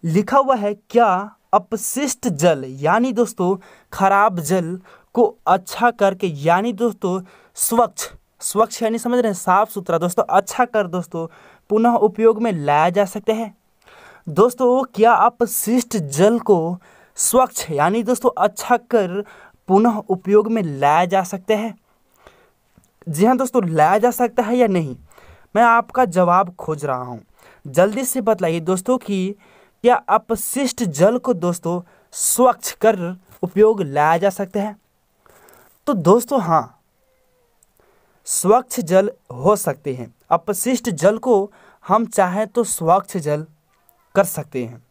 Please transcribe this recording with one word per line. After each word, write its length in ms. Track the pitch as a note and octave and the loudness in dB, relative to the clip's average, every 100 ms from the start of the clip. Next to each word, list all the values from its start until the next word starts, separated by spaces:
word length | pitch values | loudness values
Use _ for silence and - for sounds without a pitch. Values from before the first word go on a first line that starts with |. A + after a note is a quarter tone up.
लिखा 340 | E3+ E3 G#3 C#4 | 0 -2 2 2
हुआ 180 | C4+ B3+ | 4 0
है 180 | G#3 | 0
क्या 640 | G#3 _ A#3 A3 F3+ G#3 _ _ | -6 _ 2 4 2 -4 _ _
अपशिष्ट 720 | G3+ F#3 A3 - - C#4 - B3 | -2 0 -8 -6 -6 -6 -4 -4
जल 360 | D3+ F3 D3 C3 | 0 2 2 -4
यानी 440 | C3+ D3 G3+ B3+ | -4 0 0 0
दोस्तों 420 | A3+ A#3 - F3+ F#3+ - _ _ | 0 -2 -2 -2 -2 -8 _ _
खराब 460 | - F#3+ G3 G#3+ F3+ | -2 2 4 2 0
जल 400 | D3+ F#3 E3 F#3 _ - _ - | -2 -2 -2 -10 _ -20 _ 0
को 80 | - - - | 0 0 0
अच्छा 440 | F#3 F#3 - A#3+ | 0 -2 -2 -2
करके 360 | A#3+ G3 F#3+ F#3+ | 2 -2 0 -6
यानी 460 | D3 D3+ F3 A3+ | -2 0 0 0
दोस्तों 480 | A3 A#3+ G3+ F#3+ F#3 F#3 _ _ - | -2 -4 -2 -4 -6 -8 _ _ -8
स्वच्छ, 520 | - A#3 A#3 - - - _ _ | -2 0 0 -2 -14 -16 _ _
स्वच्छ 420 | - G3+ A#3 - | -6 -2 -2 0
यानी 160 | A3+ A3+ | -4 -2
समझ 200 | A#3 B3 | -2 0
रहे 120 | A#3 | 0
हैं 60 | F#3 | -2
साफ 320 | - F#3 G#3+ | 0 2 2
सुथरा 280 | G#3 F#3 E3 | -4 -4 -2
दोस्तों, 260 | F3 F3+ | -2 -2
अच्छा 420 | - F#3 G3 - A#3+ | 0 0 0 -4 -2
कर 220 | A3 F#3 | -2 -2
दोस्तों 400 | F3+ E3+ E3 E3 - - _ _ | -6 -8 -10 -10 -14 -20 _ _
पुनः 240 | G#3+ A#3 A#3 | 0 2 2
उपयोग 440 | G#3 G#3+ A3+ A3 | 2 4 2 2
में 100 | A#3 | -2
लाया 380 | F3 C#3+ D3 E3+ | -2 0 2 2
जा 160 | F3+ F#3+ | 0 -2
सकता 280 | G#3 G3+ | -4 -4
है। 200 | A3 A3 _ _ _ _ - - - - | -4 -6 _ _ _ _ -20 -20 -18 -8
दोस्तों, 560 | D3+ A#3 B3 B3+ B3 B3+ - | 2 2 4 2 2 0 2
क्या 180 | A3+ | 4
अपशिष्ट 840 | A3+ A3+ - A#3 - - B3 A#3 G#3+ | 6 2 2 -4 -2 0 -2 -2 -6
जल 420 | D3 C#3 G3 A#3 | -6 2 2 2
को 380 | A3+ F#3 E3 F3+ _ _ _ - | 2 2 2 -6 _ _ _ -6
स्वच्छ 520 | - B3 B3+ - - | 0 2 0 -4 -6
यानी 320 | D3 D#3 A3 | 0 0 0
दोस्तों 260 | G#3+ B3+ B3 - | -2 0 0 0
अच्छा 400 | G3+ - - A#3+ | -2 -2 -2 -2
कर 440 | A#3+ A#3 F#3 F#3 G#3 - - _ - | _ 0 0 -4 -10 -16 -20 _ 0
पुनः 280 | F#3+ A#3 G#3+ - | 4 4 0 -4
उपयोग 420 | F#3 F#3 G#3 G#3+ | -6 2 2 4
में 100 | A3+ | -2
लाया 420 | E3+ C#3 C#3+ D#3 F3+ | -4 0 2 2 2
जा 180 | F#3+ | 0
सकता 320 | F3+ F#3+ F#3 G#3+ | -2 -10 -2 -2
है? 180 | A3+ - _ _ _ _ _ _ _ _ _ _ _ _ - | -2 -12 _ _ _ _ _ _ _ _ _ _ _ _ -10
जी 180 | D3 G#3+ | 0 2
हाँ 120 | B3+ | 2
दोस्तों, 300 | C4 B3 F#3 | 0 -2 0
लाया 280 | D#3+ D3+ G#3 | 2 2 4
जा 140 | A#3+ | 0
सकता 320 | A#3+ A#3+ A#3+ | 0 -2 -2
है 140 | G#3+ B3 | -2 2
या 100 | A#3 | 2
नहीं, 280 | F#3 D3+ B2 - _ - - _ G#3 | 0 -4 -10 -20 _ -20 -20 _ 2
मैं 80 | |
आपका 420 | A#3 A#3 A#3 - B3 | 4 2 0 -2 0
जवाब 480 | E3+ F3 F3+ F#3+ F3 | 2 2 2 0 -6
खोज 300 | - D#3 C#3+ | -8 -6 -4
रहा 180 | B2+ | -6
हूँ। 180 | B2 A#2 _ _ - _ D3 | -8 -14 _ _ -20 _ -6
जल्दी 380 | C3+ F#3+ G#3+ B3+ | 2 2 0 -4
से 160 | C4 | -4
बतलाइए 380 | A3 G#3 F3 E3+ | -2 0 -2 -4
दोस्तों 380 | E3 F#3 F#3 B3 | -4 -4 -2 -4
कि 380 | - G3 F#3 G3+ _ _ _ _ | -2 -4 -4 -8 _ _ _ _
क्या 120 | A#3+ A#3+ | 2 2
अपशिष्ट 880 | - B3+ - A3+ - B3+ C4 - | 2 -2 -2 -6 -4 -4 -4 -4
जल 340 | A3 C#3+ F#3 A#3+ | -6 2 2 2
को 160 | B3+ | -2
दोस्तों 480 | F#3+ F3 F3 E3 F3 F3 _ _ | -2 -2 -4 -4 -6 -8 _ _
स्वच्छ 580 | - - - B3 - - | -8 -4 2 2 2 -8
कर 240 | - G#3+ G#3 F3 F#3 _ _ | 0 0 0 -6 -10 _ _
उपयोग 380 | F3+ F#3+ G#3+ A3 | -6 4 4 4
लाया 360 | D#3 C#3 D3+ E3+ | -2 0 2 2
जा 120 | G3 | 0
सकता 320 | F#3+ G3 G#3 | -2 -6 -4
है? 140 | G#3 G#3 _ _ _ _ _ _ _ _ _ _ - | -6 -10 _ _ _ _ _ _ _ _ _ _ -4
तो 60 | |
दोस्तों 480 | A#3+ D#3+ A#3 A#3+ C#4 | 0 4 4 2 -4
हाँ, 380 | E3+ D#3+ A2+ _ _ _ _ _ _ _ _ _ _ _ _ _ _ _ - | 0 -2 -2 _ _ _ _ _ _ _ _ _ _ _ _ _ _ _ -8
स्वच्छ 520 | - F3+ A#3 B3 - | -4 2 2 2 -8
जल 320 | E3 F#3 G3+ - _ | 0 2 2 -6 _
हो 220 | A#2+ D3+ G#3 | -2 0 0
सकते 380 | - C#3 D3 | -2 -6 -8
हैं, 200 | B2+ A#2 _ _ | -10 -12 _ _
अपशिष्ट 580 | E3 - G3 B3 B3+ B3 | -2 -2 -4 -2 -2 -4
जल 280 | D#3 E3+ A3 | 0 0 0
को 340 | B3 G#3+ G3 _ _ _ - | 0 0 0 _ _ _ -2
हम 200 | G#3 A3+ | -2 0
चाहें 420 | - F#3 F#3 A3 | -2 0 -2 -4
तो 160 | - | -4
स्वच्छ 540 | A3 - E3 F#3 - F#3+ | -4 -4 0 0 0 -8
जल 280 | D3 D3 D#3 _ _ _ _ _ _ G3 | -4 -6 -6 _ _ _ _ _ _ -2
कर 80 | |
सकते 400 | F#3 - - C3+ A#2 | -2 -4 -10 -8 -8
हैं। 160 | A#2 _ | -12 _